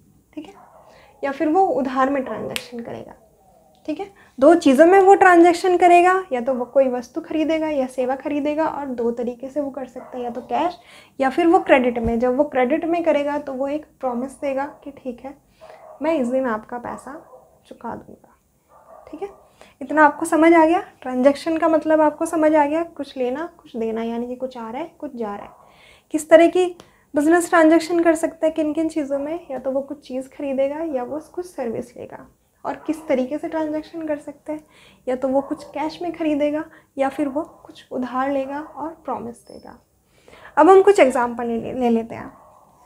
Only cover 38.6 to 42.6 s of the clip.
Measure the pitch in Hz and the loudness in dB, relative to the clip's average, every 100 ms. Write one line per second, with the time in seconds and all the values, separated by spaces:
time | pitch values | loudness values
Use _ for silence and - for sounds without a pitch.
38.6 | 311 - 302 330 - 220 233 233 - - | -12 -12 -14 -12 -10 -10 -10 -16 -20 -20
39.6 | - - _ _ _ _ _ - - - | -20 -20 _ _ _ _ _ -20 -4 4
40.6 | 311 381 381 392 269 254 240 233 240 226 | 8 8 8 6 4 4 -2 -4 -6 -6
41.6 | 226 254 240 226 226 226 269 - _ _ | -6 -2 0 0 -2 -10 -16 -18 _ _